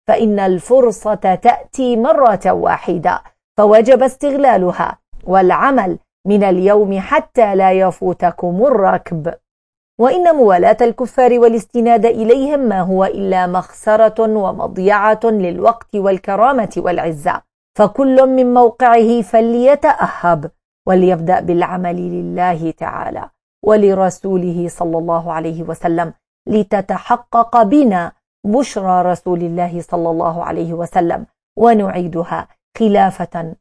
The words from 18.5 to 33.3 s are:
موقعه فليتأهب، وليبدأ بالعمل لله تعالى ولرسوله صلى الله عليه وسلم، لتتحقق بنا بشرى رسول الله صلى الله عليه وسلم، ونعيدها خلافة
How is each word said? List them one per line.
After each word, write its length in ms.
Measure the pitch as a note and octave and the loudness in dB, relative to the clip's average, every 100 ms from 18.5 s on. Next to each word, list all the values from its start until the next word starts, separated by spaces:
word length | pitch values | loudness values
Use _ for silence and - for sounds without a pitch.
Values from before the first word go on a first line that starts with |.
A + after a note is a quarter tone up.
موقعه 680 | B3 A#3 - B3+ A#3 A3 A#3+ | 4 2 4 4 4 4 0
فليتأهب، 1300 | - A3+ A#3 A#3+ B3+ C#4+ D4+ - F3+ - F3 E3 D3+ _ _ _ - | 0 0 2 2 2 2 2 0 -4 -2 -2 -2 -4 _ _ _ -2
وليبدأ 520 | F#3 F3+ E3+ E3 F#3 | 2 2 0 0 -2
بالعمل 560 | F3 F3 E3+ F3+ F3+ F3 | 0 -2 -2 -4 -6 -6
لله 760 | F3 F3 F3 F3+ F3+ E3 D#3+ | -8 -8 -8 -4 -4 -2 -6
تعالى 580 | - E3 - - - - _ _ _ G#3 | -8 -10 -8 -10 -10 -14 _ _ _ 0
ولرسوله 1000 | G#3+ G3+ F#3+ F#3 - G3 F#3 F3 E3+ E3+ | 2 2 2 -2 -4 -4 -4 -4 -6 -6
صلى 280 | - E3+ E3 | -6 -6 -4
الله 360 | E3+ E3 E3+ | -4 -4 -4
عليه 300 | D#3+ E3 E3 | -8 -8 -8
وسلم، 500 | D#3+ E3 F3 E3+ E3 - _ _ - | -10 -6 -4 -4 -4 -10 _ _ -4
لتتحقق 1160 | G#3+ G3+ G3+ G3 F#3 - A#3+ - A#3 A#3 A#3+ | -2 0 -4 -4 -8 -4 -4 -2 -2 2 2
بنا 480 | G3+ D4 B3+ F3+ E3+ - _ _ G3+ | 4 4 2 0 -4 -12 _ _ -4
بشرى 560 | B3 A#3+ G#3 F#3+ F3+ | -2 -2 -4 -2 0
رسول 400 | F3+ F3 F#3 F3 | 0 -2 -4 -4
الله 400 | E3+ F3 F3 E3+ | -4 -4 -6 -8
صلى 280 | - F3 E3 | -6 -4 -2
الله 340 | E3 E3+ E3+ | -2 -4 -4
عليه 300 | E3+ E3+ E3+ | -8 -8 -8
وسلم، 520 | E3 E3+ F#3 E3+ - - _ _ - | -8 -4 -2 -2 -4 -10 _ _ 0
ونعيدها 880 | A#3 A3 F#3+ F3+ F3+ E3+ F3 E3 - _ _ - | 2 2 0 -4 -6 -6 -8 -8 -10 _ _ -2
خلافة 800 | A3 G3+ F#3+ - F3 | 0 2 0 -2 -10